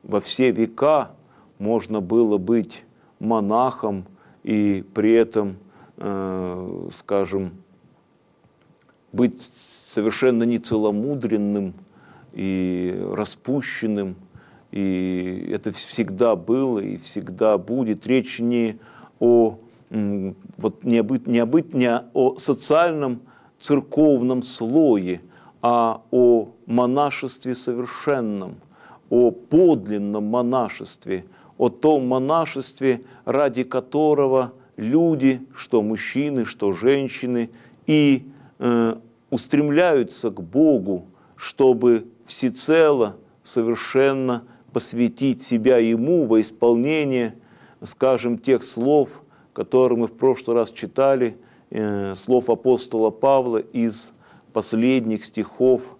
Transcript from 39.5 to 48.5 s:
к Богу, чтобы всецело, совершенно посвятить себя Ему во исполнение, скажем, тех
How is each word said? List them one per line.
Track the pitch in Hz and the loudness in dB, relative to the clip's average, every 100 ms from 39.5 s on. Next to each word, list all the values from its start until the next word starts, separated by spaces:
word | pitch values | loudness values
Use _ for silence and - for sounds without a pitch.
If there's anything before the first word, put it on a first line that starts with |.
| 147 147 147 180 143 117 - 113 | 0 2 4 4 2 0 -4 -6
к | 95 | -6
Богу, | 85 127 160 127 95 90 - _ _ - | -4 4 4 4 0 -6 -8 _ _ -18
чтобы | - - 131 117 123 113 - _ - | -10 2 4 6 4 4 0 _ -14
всецело, | - 127 - - 165 156 139 107 - _ _ | -4 -4 -2 2 4 6 4 0 -4 _ _
совершенно | - 123 113 113 - 135 139 135 127 117 - - _ | -6 -2 -2 -2 -2 2 2 2 -2 -4 -8 -20 _
посвятить | 117 - 117 117 - 135 127 | -6 -4 -2 -2 0 -2 -2
себя | - 120 123 123 | -2 0 4 4
Ему | 113 113 135 175 120 | 4 0 0 0 4
во | 110 | 2
исполнение, | 107 - 117 117 139 156 143 127 117 - _ _ - - | 2 0 2 2 0 -2 0 -2 -4 -8 _ _ -20 -16
скажем, | 110 - 131 123 120 117 | -14 -2 0 2 0 -4
тех | - | 0